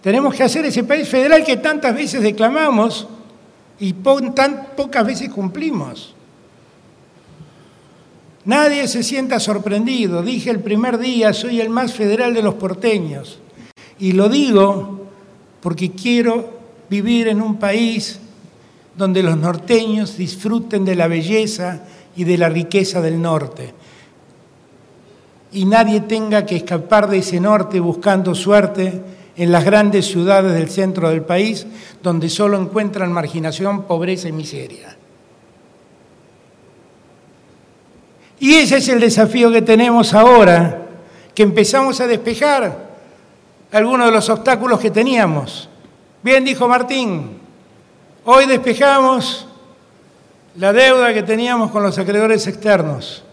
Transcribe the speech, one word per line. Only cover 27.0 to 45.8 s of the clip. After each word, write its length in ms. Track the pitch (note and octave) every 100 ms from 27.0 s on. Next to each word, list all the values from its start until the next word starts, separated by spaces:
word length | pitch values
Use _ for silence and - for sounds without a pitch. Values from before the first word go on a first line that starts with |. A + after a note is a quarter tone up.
| G#3
de 120 | G3
ese 200 | F#3 F3+
norte 400 | F#3+ G#3+ F#3 F#3
buscando 560 | E3+ E3+ G3+ F#3+ F#3
suerte 680 | F#3 F#3+ G#3 G3 - F#3 F#3 - - - -
en 160 | F3
las 140 | F3 D#3+
grandes 400 | G#3 G#3 G3 F#3+
ciudades 480 | F#3+ F3+ G3 F#3+
del 160 | E3 D#3
centro 400 | - F#3+ F#3 E3
del 100 | D#3+
país, 460 | D#3+ F3+ G#3+ A3 - - - -
donde 280 | F3+ E3 E3
solo 280 | D#3+ G#3 G3+
encuentran 540 | F#3 G#3 G#3 G3 F3+
marginación, 720 | F3 D#3 E3 D#3+ D#3 G3 G3+
pobreza 460 | G3 E3+ F3+ F#3 F3+
y 40 |
miseria. 640 | D#3 D3+ C#3+ C3 - - - _ _ _ _ _ _ _ _ _ _ _ _ _ _ _ _ _ _ _ _ _ _ _ _ _ _ _ _ _ _ _ _ _ _
Y 140 | C4+
ese 240 | D#4+ B3+ C4+
es 100 | C4+
el 120 | A#3+
desafío 520 | A#3 A3+ A3 B3 A#3
que 80 | A3+
tenemos 540 | A3+ A3 A#3+ A#3 A3
ahora, 720 | G#3 A#3 A#3+ G3 E3+ E3+ - - - - - -
que 80 | -
empezamos 580 | G#3 F3+ G#3 C4+ C4+ -
a 60 | B3
despejar 880 | A3+ - A3+ D4 C#4 G#3+ C#3 - - - - _ _ _ _ _
algunos 340 | G#3 A3 B3+ A#3+
de 60 |
los 180 | A3 G#3
obstáculos 500 | A3 C4 B3 B3 A#3
que 100 | A3
teníamos. 800 | F#3+ B3 B3+ F#3+ D3+ C3+ - - -